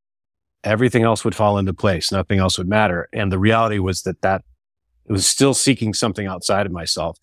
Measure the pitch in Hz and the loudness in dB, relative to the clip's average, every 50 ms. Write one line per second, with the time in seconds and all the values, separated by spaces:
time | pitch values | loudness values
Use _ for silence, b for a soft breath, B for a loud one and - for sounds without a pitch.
0 | _ _ _ _ _ _ _ _ _ _ _ _ - 104 110 110 127 120 - 120 | _ _ _ _ _ _ _ _ _ _ _ _ -2 -2 0 2 2 2 4 4
1 | 113 117 110 - - 113 - - 110 104 101 101 98 95 90 - - 104 92 82 | 4 4 2 0 -2 -4 -2 2 2 2 2 2 0 -2 -4 -2 0 0 0 0
2 | - - 98 98 92 - 104 98 95 92 - - 90 92 104 107 107 98 87 85 | -2 -4 -2 -4 -2 0 0 2 2 0 0 -2 -4 0 2 2 2 2 0 -4
3 | - - - 113 104 98 95 92 98 110 110 113 117 110 107 101 92 95 90 - | -6 -8 -6 -4 -2 -2 0 2 2 4 4 4 2 0 0 -2 -2 -2 -2 -4
4 | - 95 87 - - 95 95 90 - _ _ _ _ _ _ _ _ _ _ _ | -4 -8 -8 -2 -2 -2 -2 -2 -4 _ _ _ _ _ _ _ _ _ _ _
5 | _ - 110 95 90 - - - 135 139 123 - - 135 120 - 113 107 101 - | _ -4 -2 0 0 0 2 4 4 2 4 2 2 0 0 0 0 -2 -2 -2
6 | - 113 95 - 101 95 92 90 - - 101 98 104 95 87 85 82 - - 92 | -2 -2 -2 -4 -6 -6 -8 -8 -2 0 0 0 0 -2 -4 -8 -6 -6 -6 -4
7 | 82 82 82 _ | -4 -6 -8 _